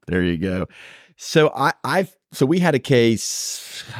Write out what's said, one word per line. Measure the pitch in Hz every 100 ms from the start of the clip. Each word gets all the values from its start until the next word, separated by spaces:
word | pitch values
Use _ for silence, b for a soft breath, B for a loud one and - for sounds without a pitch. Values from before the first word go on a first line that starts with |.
<laughs> | -
There | 90
you | 90 85
go. | 92 92 87 B B B B B
So | - 165 151 -
I, | 139 -
I've, | 120 170 190 _ _
so | - 135
we | 180
had | 175 139
a |
case | - 127 117 107 - - - - - - - 110